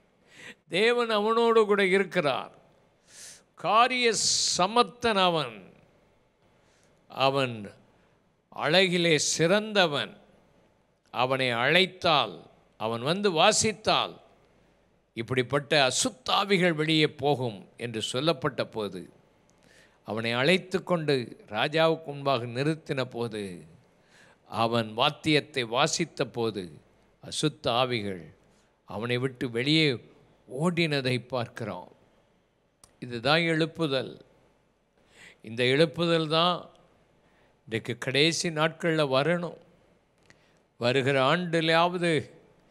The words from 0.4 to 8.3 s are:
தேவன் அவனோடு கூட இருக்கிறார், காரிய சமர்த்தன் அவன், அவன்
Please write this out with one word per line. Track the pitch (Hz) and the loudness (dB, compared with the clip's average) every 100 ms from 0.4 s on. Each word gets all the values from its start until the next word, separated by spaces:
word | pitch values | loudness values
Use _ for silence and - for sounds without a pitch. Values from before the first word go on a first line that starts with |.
| - - - | -20 -20 -4
தேவன் | 175 226 240 226 | 0 2 2 0
அவனோடு | 208 220 226 233 226 | 0 2 2 4 4
கூட | 208 202 190 | 4 4 4
இருக்கிறார், | 196 180 170 147 110 - - _ _ _ _ _ - - - _ | 2 2 0 0 -2 -6 -18 _ _ _ _ _ -20 -20 -20 _
காரிய | - 160 214 254 254 233 190 - - - - | -8 0 4 4 4 2 2 0 0 0 0
சமர்த்தன் | 190 240 240 - 233 196 | 2 2 0 0 0 2
அவன், | 180 165 123 104 87 - _ _ _ _ _ _ _ _ _ _ _ _ _ | 2 2 -2 -8 -20 -20 _ _ _ _ _ _ _ _ _ _ _ _ _
அவன் | - 135 135 127 113 98 - _ _ _ _ _ | -2 0 0 -2 -6 -14 -18 _ _ _ _ _